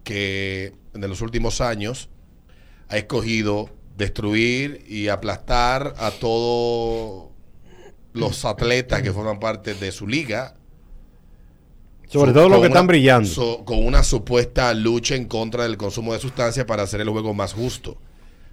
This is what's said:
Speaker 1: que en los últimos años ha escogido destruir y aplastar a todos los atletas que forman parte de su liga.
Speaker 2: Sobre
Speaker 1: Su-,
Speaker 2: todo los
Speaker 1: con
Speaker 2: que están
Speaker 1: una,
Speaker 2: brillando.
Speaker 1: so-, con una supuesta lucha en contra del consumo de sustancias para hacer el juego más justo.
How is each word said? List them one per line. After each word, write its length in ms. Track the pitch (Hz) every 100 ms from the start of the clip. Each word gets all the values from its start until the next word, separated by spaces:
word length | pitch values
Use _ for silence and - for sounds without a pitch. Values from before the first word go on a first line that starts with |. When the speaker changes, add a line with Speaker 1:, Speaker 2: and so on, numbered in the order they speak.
Speaker 1:
que 720 | - 101 98 98 98 95 98 - -
en 80 | 107
los 200 | 98 95
últimos 380 | 113 117 113 -
años 500 | 123 107 104 131 - - - - _ - - - -
ha 100 | 107
escogido 720 | - 123 113 110 107 104 - - - -
destruir 880 | 101 - 104 107 120 123 143 143 -
y 200 | 107 104
aplastar 880 | 98 104 95 - 123 120 135 143 -
a 140 | 110
todos 1160 | - 117 113 120 120 120 117 117 113 110 95 76 - - - - - - - -
los 320 | 113 107 - 120
atletas 560 | 104 120 127 123 104
que 100 | 98
forman 280 | 98 110 101
parte 340 | 110 110 113
de 180 | 95 95
su 160 | - 101
liga. 480 | 143 135 107 131 - - - - - - - - - - - - - - - -
Speaker 2:
Sobre 200 | 143 139
Speaker 1:
Su-, 40 | 131
Speaker 2:
todo 80 | 185
los 80 | 196
Speaker 1:
con 40 |
Speaker 2:
que 60 | -
están 160 | 165
Speaker 1:
una, 40 | 180
Speaker 2:
brillando. 380 | 160 131 123 104
Speaker 1:
so-, 380 | 82 117 117 107
con 180 | 110
una 200 | 113 123
supuesta 680 | - 117 101 123 120 - 123 110
lucha 400 | 110 117 117 135
en 100 | 107
contra 380 | 110 113 120
del 140 | 117 104
consumo 360 | 101 113 113
de 60 | 110
sustancias 440 | 131 - 117 131 120
para 160 | 107
hacer 180 | 98 104
el 80 | 107
juego 240 | 107 110
más 200 | 101 98
justo. 440 | 101 123 - - - - - - - -